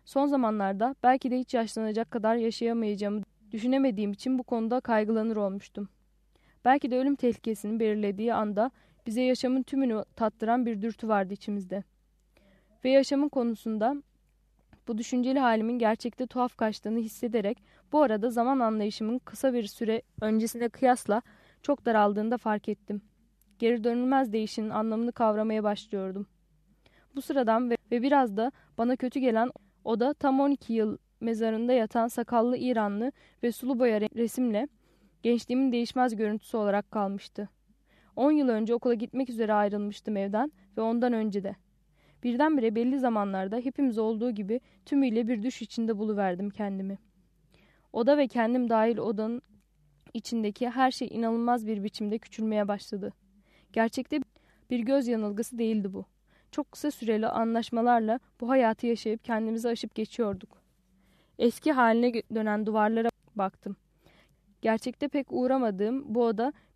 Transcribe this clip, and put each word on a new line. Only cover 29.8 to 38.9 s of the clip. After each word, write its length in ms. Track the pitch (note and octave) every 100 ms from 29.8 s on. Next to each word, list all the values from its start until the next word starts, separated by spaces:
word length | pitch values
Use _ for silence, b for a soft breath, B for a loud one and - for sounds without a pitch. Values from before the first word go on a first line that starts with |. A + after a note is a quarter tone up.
oda 300 | - A3+ B3+
tam 260 | D4 C#4+ C4+
on 120 | C#4
iki 220 | C#4 -
yıl 240 | A3+ G#3+ - _ -
mezarında 540 | A3+ A3 A3+ A3 A#3+
yatan 340 | B3+ A3 A#3 A#3
sakallı 500 | - A#3 A#3+ A#3+ B3
İranlı 540 | B3+ A3+ G#3 G3+ B3 b b b
ve 80 | A#3+
sulu 280 | - B3+ A#3+
boya 180 | B3 G#3+
re-, 180 | G#3+ A3+
resimle 520 | A#3 - B3 G#3 D4 _ b b b b
gençliğimin 480 | A#3 A#3 - B3+ C4+
değişmez 440 | A#3+ A#3 B3+ B3 A3
görüntüsü 420 | G#3+ G#3+ - A3+
olarak 340 | G#3 G3+ G3+
kalmıştı. 580 | G#3+ G3 G3+ - - G3+ _ _ _ b b b -
On 160 | C#4
yıl 180 | D4+ C4
önce 260 | A3 A3+ A#3
okula 180 | B3